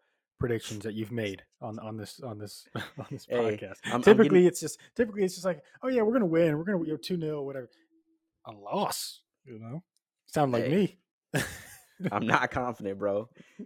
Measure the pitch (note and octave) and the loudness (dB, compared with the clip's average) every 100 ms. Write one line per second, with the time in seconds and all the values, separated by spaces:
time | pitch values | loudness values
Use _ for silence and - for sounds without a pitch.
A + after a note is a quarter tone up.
0 | _ _ _ - B2 A2+ - G#2+ A2 G#2+ | _ _ _ -6 -2 -2 -4 -10 -8 -6
1 | G#2+ A#2+ G#2 F#2+ - _ A#2 A2 A2 A2 | -6 -4 -4 -6 -16 _ -12 -10 -10 -10
2 | G2+ - B2+ G#2 G#2 - - A2+ - - | -12 -14 -14 -12 -14 -16 -14 -12 -12 -14
3 | A2 C3+ - B2 A2+ G#2+ G2 F#2+ - A#2+ | -14 -14 -4 -2 0 -2 -8 -12 -4 4
4 | G3 G#3+ G#3 F3+ F3+ - D#3 - - - | 8 10 10 10 8 4 -8 -12 -14 -2
5 | A#3 G3+ F#3+ F#3 F#3 D#3+ - - B3+ B3+ | -2 0 -2 -2 -6 -6 -10 -10 -2 0
6 | G#3+ B3+ F#3+ D#3+ E3+ D3+ F3 F#3+ D#3 D#3 | 2 2 2 4 4 2 -2 -2 -2 -6
7 | - F3+ D#3 D3+ C#3 C3+ A#2+ _ _ _ | -4 -4 -4 -6 -6 -8 -12 _ _ _
8 | _ _ _ _ - G#2 G2+ E3+ G3 - | _ _ _ _ -20 -16 -6 -2 -2 -4
9 | - - _ _ C3+ A2 A2+ D3 - _ | -8 -12 _ _ -18 -14 -12 -12 -14 _
10 | _ _ _ D#3 C#3 A#2 A2+ F3 F#3 - | _ _ _ 0 2 2 2 2 2 -2
11 | _ _ _ D#3 - - - - _ - | _ _ _ -4 -4 -10 -18 -20 _ -8
12 | F3+ G#2 A2+ C#3+ B2 C3+ B2 A2 G2+ G2 | -4 -2 0 0 0 -2 -6 -6 -8 -4
13 | G2+ G2+ A#2 - - - | -2 -2 -4 -14 -20 -20